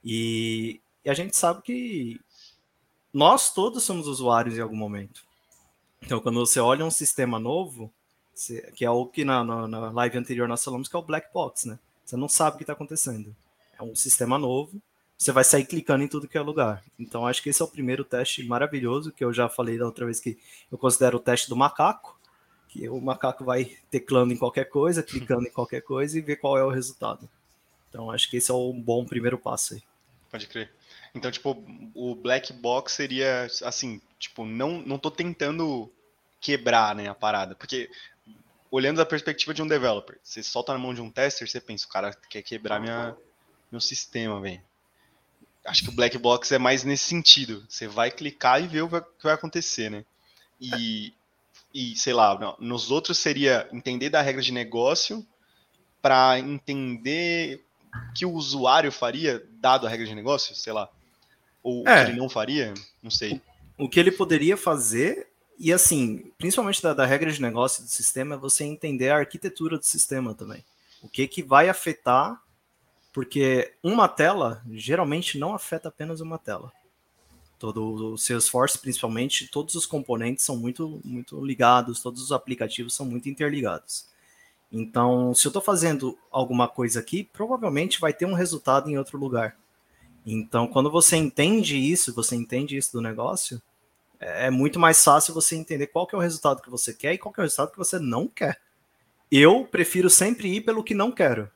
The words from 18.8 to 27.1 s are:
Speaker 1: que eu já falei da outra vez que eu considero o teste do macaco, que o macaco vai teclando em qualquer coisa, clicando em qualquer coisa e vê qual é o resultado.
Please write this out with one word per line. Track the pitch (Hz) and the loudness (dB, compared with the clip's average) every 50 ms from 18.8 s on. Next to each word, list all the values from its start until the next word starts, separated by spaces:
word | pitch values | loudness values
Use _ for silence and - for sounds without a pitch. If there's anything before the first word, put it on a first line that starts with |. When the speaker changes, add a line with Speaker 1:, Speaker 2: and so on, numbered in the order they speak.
| 123 117 123 143 156 156 | -2 -2 -2 -2 -4 -8
Speaker 1:
que | - - | -8 -4
eu | 135 120 | -4 -2
já | 113 120 123 113 | 0 0 0 0
falei | - - 123 117 113 113 | 0 -4 -4 -2 -2 -4
da | 120 | -4
outra | 117 113 - 123 | -6 -6 -6 -8
vez | 120 113 - | -6 -6 -6
que | - 123 113 _ _ - - - - _ | -6 -6 -8 _ _ -20 -20 -20 -16 _
eu | 131 - | -10 0
considero | - 127 120 - 131 123 120 120 | 2 2 4 6 4 4 4 2
o | |
teste | - 127 123 120 - - | 2 2 0 0 0 -2
do | 123 | 2
macaco, | 120 139 143 - - 151 190 220 - - - - _ _ _ _ _ _ _ _ _ _ _ | 2 2 2 4 2 2 2 2 -2 -12 -20 -20 _ _ _ _ _ _ _ _ _ _ _
que | - - - 117 | -14 -12 -10 -8
o | 123 131 | -8 -6
macaco | 123 131 131 - - 131 127 - 135 | -4 -4 -4 -2 -2 -2 -2 -2 -4
vai | 127 127 127 131 123 - - _ _ | -2 0 -2 -2 -4 -8 -20 _ _
teclando | - 127 - - 135 127 123 123 | -4 -4 -2 2 4 4 4 4
em | 123 | 2
qualquer | 120 127 120 - 139 131 | 0 -2 -2 0 -2 -4
coisa, | - - 147 143 170 175 165 | -2 0 2 2 2 2 0
clicando | 156 - - 131 120 117 131 120 123 | -4 -4 -8 -10 -2 0 0 0 0
em | 120 | -4
qualquer | _ - 120 - - 131 | _ -6 -6 -4 -6 -10
coisa | - - 135 131 143 147 156 165 | -8 -6 -4 -4 -4 -2 -4 -6
e | |
vê | 156 147 147 | -4 -4 -6
qual | - - 139 139 | -2 0 2 2
é | 135 135 | 4 2
o | 135 | 2
resultado. | 131 131 123 - - _ - 110 | 0 -2 -6 -8 -10 _ -6 -6